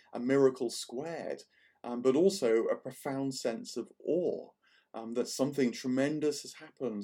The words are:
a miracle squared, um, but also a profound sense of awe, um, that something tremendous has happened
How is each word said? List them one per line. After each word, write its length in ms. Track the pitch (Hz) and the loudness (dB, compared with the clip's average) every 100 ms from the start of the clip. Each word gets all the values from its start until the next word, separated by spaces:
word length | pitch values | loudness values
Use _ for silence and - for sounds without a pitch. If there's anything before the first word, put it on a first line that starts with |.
| _ | _
a 60 | 117 | -6
miracle 500 | 123 139 135 131 123 | 2 6 6 4 -4
squared, 760 | - - 117 165 156 87 69 - _ _ _ | -4 -8 -8 -8 -8 -8 -8 -12 _ _ _
um, 180 | 120 120 | -8 2
but 140 | 127 131 | 4 6
also 480 | 190 190 120 113 104 | 4 4 4 4 4
a 100 | - | -2
profound 600 | 131 131 147 135 135 131 | -6 -10 -6 -2 -4 -2
sense 400 | 123 113 - 120 | -4 -4 -6 -8
of 140 | 104 - - | -10 -6 -2
awe, 420 | 160 156 82 - _ _ _ _ | 0 0 -4 -8 _ _ _ _
um, 200 | 110 113 | -12 -6
that 140 | 120 113 | -4 -2
something 440 | - 135 143 123 | -2 0 2 0
tremendous 720 | 113 131 127 139 151 151 143 | 0 -2 0 0 0 -2 -2
has 100 | - | -8
happened 500 | - 156 - 123 104 | -16 -20 -8 -6 -6